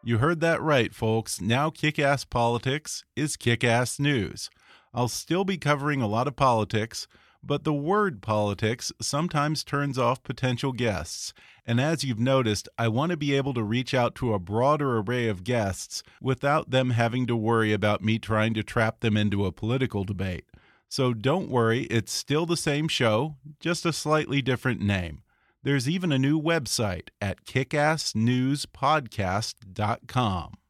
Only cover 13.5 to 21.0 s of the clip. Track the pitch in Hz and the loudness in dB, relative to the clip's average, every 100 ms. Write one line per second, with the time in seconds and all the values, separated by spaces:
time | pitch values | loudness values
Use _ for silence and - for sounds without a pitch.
13.5 | 120 104 117 123 131 120 - 123 104 90 | -2 0 -2 0 2 2 0 -2 0 0
14.5 | 110 131 151 143 117 101 123 113 95 92 | 2 2 2 2 0 0 0 0 -2 -2
15.5 | 120 98 92 - - - - 123 131 139 | 0 0 -4 -8 -12 -14 -6 -4 0 2
16.5 | 151 - 127 127 120 117 123 120 117 107 | 0 2 0 2 2 2 0 0 0 2
17.5 | 117 107 104 104 104 107 113 - 110 110 | 2 4 2 2 2 0 0 0 0 2
18.5 | 110 104 120 110 - 117 107 104 101 104 | -2 -2 0 0 0 0 2 2 2 0
19.5 | - 110 131 131 101 98 95 95 90 _ | -2 -2 0 0 -2 -4 -4 -4 -6 _
20.5 | - _ _ _ - | -20 _ _ _ -2